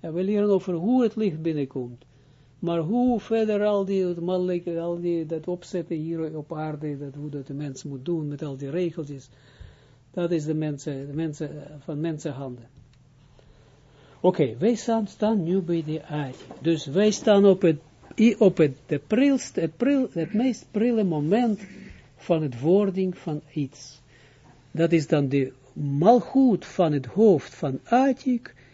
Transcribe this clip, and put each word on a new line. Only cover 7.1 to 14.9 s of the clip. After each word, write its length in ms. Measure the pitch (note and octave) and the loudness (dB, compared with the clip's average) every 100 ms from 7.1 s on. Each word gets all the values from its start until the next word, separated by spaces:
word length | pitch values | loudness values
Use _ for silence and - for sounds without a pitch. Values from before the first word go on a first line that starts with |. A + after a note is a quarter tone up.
| C#3 | -10
hoe 140 | D3 | -10
dat 180 | C#3+ C3+ | -10 -10
de 60 | |
mens 300 | C#3 D3 C3+ | -8 -8 -10
moet 220 | C#3+ C#3 C#3 | -12 -10 -4
doen 220 | E3 D3+ | -4 -4
met 160 | C#3+ | -8
al 140 | D3+ C3+ | -8 -8
die 120 | C#3 | -8
regeltjes, 600 | E3 F3 E3 C#3+ C#3 - _ - _ - - _ _ _ | -4 -4 -6 -10 -12 -16 _ -20 _ -20 -20 _ _ _
dat 200 | - F3 | -4 -2
is 140 | E3+ D3+ | -2 -2
de 80 | |
mensen, 540 | D#3 D#3 C#3+ - C3+ C#3 | -2 -2 -6 -8 -8 -8
de 60 | |
mensen, 360 | C#3+ E3 D3 D3 | -6 -6 -6 -10
eh, 260 | D3+ - D3+ | -10 -16 -16
van 200 | - D3 | -10 -6
mensenhanden. 720 | E3 D#3 D#3+ C3 C3+ B2 A#2 - - _ _ _ _ - - - - _ _ - - - | -4 -4 -6 -8 -10 -12 -18 -20 -20 _ _ _ _ -20 -20 -20 -20 _ _ -20 -20 0
Oké, 340 | F3+ F3+ C3+ A#2+ | 0 2 0 2
wij 180 | G3 A#3+ | 0 0
staan, 320 | - | -2